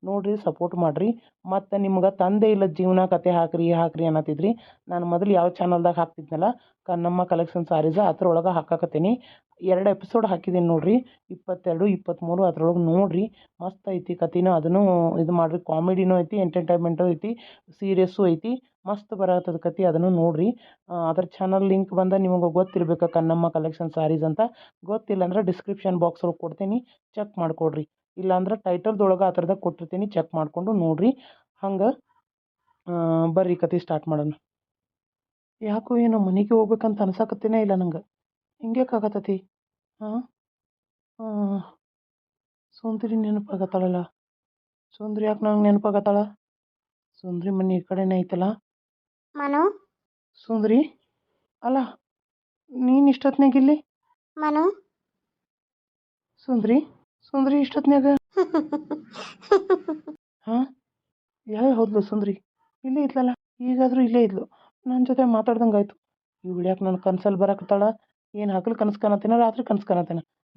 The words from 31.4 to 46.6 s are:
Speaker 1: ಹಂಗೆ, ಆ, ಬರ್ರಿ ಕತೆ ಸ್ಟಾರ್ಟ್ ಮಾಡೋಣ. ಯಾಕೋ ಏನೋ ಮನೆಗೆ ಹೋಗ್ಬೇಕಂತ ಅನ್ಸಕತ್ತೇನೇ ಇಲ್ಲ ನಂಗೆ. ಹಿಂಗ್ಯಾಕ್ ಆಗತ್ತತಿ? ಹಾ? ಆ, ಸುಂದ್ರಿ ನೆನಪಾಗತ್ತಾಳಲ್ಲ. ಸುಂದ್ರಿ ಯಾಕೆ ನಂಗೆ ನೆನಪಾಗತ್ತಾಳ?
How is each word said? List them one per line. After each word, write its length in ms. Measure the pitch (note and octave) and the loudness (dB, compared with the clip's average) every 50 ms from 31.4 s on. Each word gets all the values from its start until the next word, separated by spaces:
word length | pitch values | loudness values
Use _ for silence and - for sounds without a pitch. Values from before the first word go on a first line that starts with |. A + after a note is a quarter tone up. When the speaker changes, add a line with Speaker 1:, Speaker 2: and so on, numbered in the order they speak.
| _ _ _ _ - | _ _ _ _ -6
Speaker 1:
ಹಂಗೆ, 380 | G3 G3 F#3+ G3 A#3 C#4 - _ _ _ _ _ _ _ _ _ _ _ _ _ _ _ _ _ - | -4 -2 0 0 0 -2 -4 _ _ _ _ _ _ _ _ _ _ _ _ _ _ _ _ _ -8
ಆ, 380 | F3 E3+ E3 E3 E3 E3 E3 | -4 -2 0 0 2 2 0
ಬರ್ರಿ 300 | E3 D#3+ F#3 F#3+ F3+ F3+ | 2 2 0 2 0 0
ಕತೆ 240 | F3 F3 E3 F3+ F3 | 0 0 0 0 -2
ಸ್ಟಾರ್ಟ್ 280 | E3+ - E3 D3+ - E3 | -2 -2 -6 -4 -2 -2
ಮಾಡೋಣ. 240 | D#3 D3+ D3 D3+ D3+ _ _ _ _ _ _ _ _ _ _ _ _ _ _ _ _ _ _ _ _ _ _ _ _ _ | -2 -2 -2 -4 -4 _ _ _ _ _ _ _ _ _ _ _ _ _ _ _ _ _ _ _ _ _ _ _ _ _
ಯಾಕೋ 360 | A3 G#3+ G#3 A3 A3 - B3 A#3 | -6 -4 -4 -4 -4 -2 0 2
ಏನೋ 220 | A#3 A#3 A3+ A3 | 2 2 2 2
ಮನೆಗೆ 340 | G3+ F#3+ F#3 G3 G#3 G#3 A#3 | 2 2 2 0 2 2 4
ಹೋಗ್ಬೇಕಂತ 480 | A3+ A3 G#3 A3+ G#3+ - A3+ G#3+ G#3 | 2 4 2 0 0 0 -2 -2 0
ಅನ್ಸಕತ್ತೇನೇ 600 | G#3+ F#3+ F#3 - A3+ A3 - G#3 - A3 A3 A3+ | -2 -2 0 -2 -4 -4 -4 -6 -4 0 0 0
ಇಲ್ಲ 140 | A3 G3+ G3 | 2 2 0
ನಂಗೆ. 420 | F#3 F#3 F3 D#3 D#3+ - _ _ _ _ _ _ _ _ _ _ _ | 0 0 -2 -4 -6 -12 _ _ _ _ _ _ _ _ _ _ _
ಹಿಂಗ್ಯಾಕ್ 320 | - A3+ A3+ B3+ B3+ B3+ B3 | -8 -6 -2 -2 -2 0 -2
ಆಗತ್ತತಿ? 560 | A3+ G#3 G#3+ G#3 G#3 G3 - G3 F#3+ F#3+ _ _ _ _ _ _ _ _ _ _ _ | -2 -2 -2 -4 -4 -4 -4 -4 -4 -4 _ _ _ _ _ _ _ _ _ _ _
ಹಾ? 320 | G#3+ G#3+ G#3+ A#3 B3+ _ _ _ _ _ _ _ _ _ _ _ _ _ _ _ _ _ _ _ | -12 -8 -8 -8 -8 _ _ _ _ _ _ _ _ _ _ _ _ _ _ _ _ _ _ _
ಆ, 40 | A3 A3 G#3+ G#3 G#3 G3 G3 G3 F3 - _ _ _ _ _ _ _ _ _ _ _ _ _ _ _ _ _ _ _ _ | -12 -8 -6 -4 -4 -2 -4 -6 -8 -10 _ _ _ _ _ _ _ _ _ _ _ _ _ _ _ _ _ _ _ _
ಸುಂದ್ರಿ 440 | _ _ - A3+ A3 G#3+ G#3+ A3+ A3 | _ _ -8 -6 -6 -4 -4 -4 -2
ನೆನಪಾಗತ್ತಾಳಲ್ಲ. 800 | A3+ G#3+ G#3 G#3 G#3 G#3 G#3 G3 F#3+ F#3+ F#3+ - F#3+ F#3 F#3 F3+ F3+ F3 - _ _ _ _ _ _ _ _ _ _ _ _ _ _ _ _ _ _ | -2 -2 -2 -2 -4 -4 -6 -6 -6 -6 -4 -2 -2 -2 0 -2 -2 -6 -8 _ _ _ _ _ _ _ _ _ _ _ _ _ _ _ _ _ _
ಸುಂದ್ರಿ 280 | G#3 G#3+ G#3+ G#3+ G#3+ | -10 -8 -6 -2 -2
ಯಾಕೆ 200 | G#3+ G#3+ G#3 G#3+ | -2 -2 0 0
ನಂಗೆ 180 | G#3+ G#3 G#3 G#3 | 0 2 4 4
ನೆನಪಾಗತ್ತಾಳ? 540 | G#3 G3+ G3+ G#3 G#3+ G3 G3+ G3+ G#3 G3+ G3+ G#3 G#3 - _ _ _ _ _ | 4 4 4 2 2 0 0 0 2 0 0 0 -2 -6 _ _ _ _ _